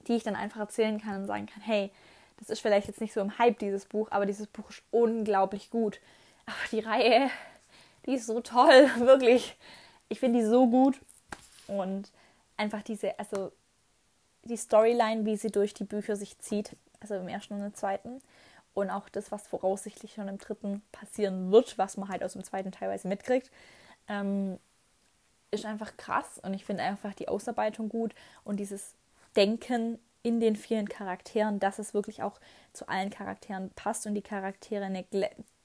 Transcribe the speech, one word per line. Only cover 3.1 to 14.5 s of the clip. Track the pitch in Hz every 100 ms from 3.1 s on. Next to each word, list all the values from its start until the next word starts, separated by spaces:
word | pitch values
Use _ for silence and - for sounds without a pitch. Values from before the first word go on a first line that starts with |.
so | 220
im | 196 -
Hype, | 240 -
dieses | 202 196 -
Buch, | 214 220
aber | 202 202
dieses | 202 214
Buch | - -
ist | - -
unglaublich | 233 233 226 214 196 190 202 -
gut.“ | 233 214 - - - _ _ -
Aber | - -
die | 220
Reihe, | 220 220 226 240 269 - - - _ - - _ -
die |
ist | 254 226
so | 226
toll, | - 247 302 262 277
<laughs> | 240
wirklich. | 247 269 247 247 - - - - - _ -
Ich | 220
find | 240
die | 240
so | 214 240 254
gut. | 247 269 262 - - - - - - -
Und | 196 185 196 202 _ _ _ _ -
einfach | 214 208
diese, | 202 208 190 -
also | 208 196 190 _ _ _ _ _ _ _ _ _
die | 226